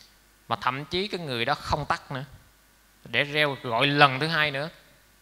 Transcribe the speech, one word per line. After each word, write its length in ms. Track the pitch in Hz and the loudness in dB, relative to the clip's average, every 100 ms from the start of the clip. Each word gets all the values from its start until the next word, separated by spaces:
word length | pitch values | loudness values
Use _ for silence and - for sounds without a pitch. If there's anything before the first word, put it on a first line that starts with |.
| - - _ _ - | -20 -20 _ _ -6
Mà 80 | 117 | -2
thậm 300 | 131 131 147 | 0 -2 -4
chí 220 | 180 202 | -4 -4
cái 120 | 190 | -6
người 260 | 156 120 120 | -4 -4 -2
đó 80 | |
không 320 | 147 - 160 139 | -2 -2 -4 -2
tắt 260 | 165 - | -6 -6
nữa. 140 | 135 139 - - _ _ _ _ _ - | -10 -10 -16 -20 _ _ _ _ _ -4
Để 180 | 117 | -2
reo 340 | 143 147 151 131 | 0 2 0 0
gọi 240 | 131 113 143 | -2 2 2
lần 320 | 143 143 131 | 6 6 6
thứ 80 | 156 | 0
hai 240 | 160 151 | 0 0
nữa. 180 | 135 160 - - - _ _ | -2 -6 -10 -20 -20 _ _